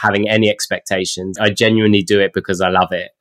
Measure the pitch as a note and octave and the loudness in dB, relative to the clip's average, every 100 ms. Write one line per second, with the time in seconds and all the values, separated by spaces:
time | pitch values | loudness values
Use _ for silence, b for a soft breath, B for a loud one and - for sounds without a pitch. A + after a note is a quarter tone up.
0 | G#2+ G2+ G#2 A2 G#2+ G2+ - F#2 - F#2+ | -2 0 0 2 2 0 -4 -6 -4 -4
1 | F#2 - F#2 F#2 G#2+ G2 A2+ A2 G#2+ G#2 | -4 -8 -10 -2 -2 2 2 4 4 2
2 | F2+ G#2 G2 G2 F2+ F2+ F#2 F#2 F#2 F2+ | 2 2 2 -2 -4 -2 0 0 0 -4
3 | F2+ _ | -8 _